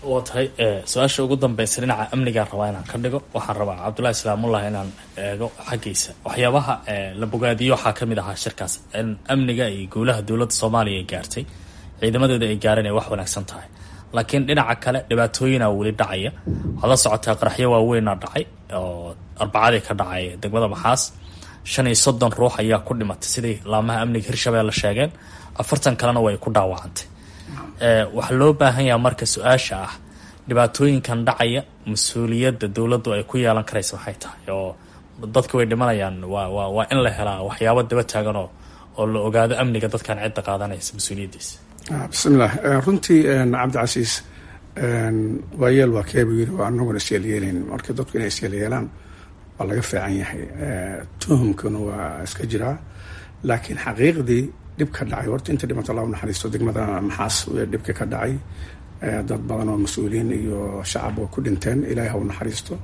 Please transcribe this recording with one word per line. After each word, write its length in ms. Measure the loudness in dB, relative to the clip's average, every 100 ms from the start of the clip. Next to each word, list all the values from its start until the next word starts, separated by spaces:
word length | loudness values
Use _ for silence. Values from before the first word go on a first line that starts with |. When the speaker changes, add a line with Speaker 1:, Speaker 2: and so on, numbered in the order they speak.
Speaker 1:
Waa 200 | 0 -2
tahay, 260 | 0 -2 -2 2
eh, 200 | 0 0
su-aasha 360 | -2 2 2 2
ugu 140 | 0 2
dambeysa 420 | 2 2 0 0
dhinaca 240 | 0 -2 -2
amniga 320 | 0 0 0
rabaa 240 | -2 -2 -2
inaan 160 | -2
ka 120 | -6 -4
dhigo. 200 | -2 -4 -4
Waxaan 260 | -8 -4 -2
rabaa 200 | -2 -4
Cabdullaahi 360 | -6 -2 0
Salaamullah 480 | 0 -2 0 2 0 0
inaan 220 | -4 -6 -10 -16
eego 320 | -10 -6 -4 -6 -8
xaggiisa. 540 | -8 -6 -4 -4 -6 -8
Waxyaabaha, 540 | -8 0 2 2 2 -4
eh, 240 | -4 -6 -6 -6
la 100 | -4
bogaadiyo 460 | -2 0 2 2
waxaa 200 | 2 2
ka 120 | -2 -2
mid 120 | -2
ahaa 180 | -4 -6
shirkaas 380 | -8 -6 -8 -8 -8
in 180 | -6 -4 -6
amniga 420 | -2 0 2 0 0
iyo 200 | -2 -6
guulaha 320 | -2 2 0
dowladda 320 | 0 0 0
Soomaaliya 460 | 0 2 2 2 -2
ay 60 |
gaartay, 400 | -4 -8 -8 -8 -8 -12 -18 -18 -20 -2
ciidamadeeda 480 | 0 4 4 4 2
ay 120 | 2
gaareen 260 | 4 4 2
ay 60 |
wax 140 | 0 -2
wanaagsan 360 | -6 -4 -6 -8
tahay. 220 | -12 -16 -20 -20 -20 -6
Laakiin 320 | -4 0 0
dhinaca 300 | 2 4 4 2
kale, 220 | -2 -2 0
dhibaatooyinaa 640 | 2 2 2 2 2 2
weli 200 | 2 -2
dhacaya. 380 | 0 -2 -2 -6 -8 -6 -4 -4
Waxaad 200 | -2 2
la 60 | 4
socotaa 380 | 4 2 0
qaraxyo 320 | 2 2 2 4
waaweynaa 460 | 4 4 4 2 -2
dhacay 280 | -4 -6 -6 -10 -10
oo 440 | -6 -6 -8 -10 -14 -16
Arbacadii 460 | -4 0 4 6 4
ka 120 | 2
dhacay 300 | -2 -2 -2 -6 -6
degmada 300 | -2 0 0
Maxaas. 340 | 2 2 2 0 -6 -18 -18 -20 -16
Shan 260 | -6 0 2
iyo 80 |
soddon 380 | 4 4 6 2
ruux 220 | 4 2 4
ayaa 220 | 2 2
ku 120 | 2
dhimatay 340 | -2 -2 -4 -4
sidii 280 | -2 -2 -4
laamaha 340 | 0 0 2 0
amniga 260 | 0 0 -2
Hirshabelle 460 | -2 2 2 2
sheegeen, 380 | 2 0 2 0 -2 -20 -18 -18 -8
afartan 360 | 0 2 2 2
kalena 240 | 2 4
way 140 | 4 2
ku 100 | 0
dhaawacantay. 540 | 2 2 -2 -8 -12 -12 -18 -20 -20 -14 -14 -14 0
Eh, 280 | 4 4 4
waxa 200 | -2 0
loo 180 | 6 6
baahan 300 | 8 4 4 4
yahay 160 | 4
marka 240 | 4 2 -4
su-aasha 500 | 0 4 4 4 -6
ah, 160 | -8 -10 -16 -20 -20 -18
dhibaatooyinkan 760 | -2 4 4 4 4 4 2 0
dhacaya, 360 | 0 2 2 0 -4 -12
mas-uuliyadda 840 | -6 -2 -2 0 0 2 2 2 -4
dowladdu 420 | 0 2 2 0
ay 100 | -2
ku 120 | -2 0
yeelan 280 | 4 2
karayso 300 | 2 -2 -4 -6
waxay 180 | -10
tahay? 260 | -12 -14 -14 -6
Oo 240 | -4 -4 -8 -18 -20 -20 -14 0
dadku 280 | 2 2 2
way 100 | 2
dhimanayaan, 500 | 4 2 2 0 -4
waa, 240 | -4 -4 -2
waa, 200 | -2 -2
waa 180 | 0 2
in 100 | 2
la 80 | 2
helaa 320 | 2 -4 -2
waxyaabo 400 | -6 0 4 4
daba 220 | 4 2
taagan 320 | 0 0 0 -2
oo, 120 | -4 -10 -20 -20 -18
oo 100 | -2 0
la 120 | 0
ogaado 340 | 2 4 4 4
amniga 300 | 2 2 0
dadkan 280 | -2 -4 -4
cidda 260 | -4 -4
qaadanaysa 480 | -2 -2 -2 -6 -8
mas-uuliyaddiisa. 600 | -6 -6 -6 -8 -10 -14 -14 -20 -20
Speaker 2:
Ah, 220 | -8 -6 -4
bismillah. 440 | -2 6 8 6 2
Eh, 220 | 2 2
runtii, 400 | 4 2 6 6 8
eh, 180 | 4 4
Cabdicasiis, 640 | 2 0 0 0 0 -2 -2 -8 -20 -20 -20 -18
eh, 400 | -4 -2 0 0 0 0 -2 -6 0
waa 120 | 4
yeel 200 | 6 6
waa 100 | 4
keebu 300 | 0 2 4
yiri, 200 | 4 0
waa 140 | 0 -2
annaguna 280 | 0 0 -2
is 120 | 0
yeelyeelayn. 480 | -2 0 -2 -2 -2 -4
Marka 220 | -8 -6
dadku 220 | -6 -4
inay 140 | -2 -2
is 100 | -4
yeelyeelaan 460 | -4 -4 -2 -2 -4 -10 -20 -20 -20 -20 -20
waa 140 | -8 -4
laga 160 | -2
fiican 320 | 0 -2 -2 -2
yahay. 260 | -2 -8 -10 -8
Eh, 400 | -6 -4 -6 -8 -12 -12
tuhumkuna 600 | 2 4 4 2 -2 -2
waa 440 | -4 -4 -6 -6
iska 220 | -10 -6 -4
jiraa. 300 | -2 -2 -4 -8 -18 -16 -16 -18 -10
Laakiin 380 | -2 -2 -2 -8
xaqiiqdii 680 | -6 2 2 4 2 2 0 -8 -18
dhib 160 | -4 -4
ka 100 | -4
dhacay, 240 | -6 -4 -4
horta 180 | -4 -2
inta 160 | -4 -2
dhimata 240 | -4 -4
Allah 120 | -4
u 60 | -4
naxariisto, 360 | -4 -6 -4 -4
degmada 320 | -2 -2 0 -2 -2
Maxaas, 360 | -4 -2 -2 -2 -2
eh, 180 | -4 -2
dhibka 260 | -4 -4
ka 100 | -6
dhacay. 300 | -4 -2 -2 -4 -6 -12 -14 -14 -18 -10
Eh, 200 | -6 -4
dad 180 | -4 -4 -4
badan 220 | -2 -2
oo 100 | 0
mas-uuliyiin 520 | 0 0 -2 0 0
iyo 260 | -2 -2 -4 -4 -6
shacab 360 | -4 -4 -4 -4
oo 80 | -6
ku 120 | -4
dhinteen, 380 | -2 0 0 0
Ilaahay 260 | 0 -2 -2
ha 60 | -2
u 60 |
naxariisto. 500 | -4 -4 -6 -6 -8 -10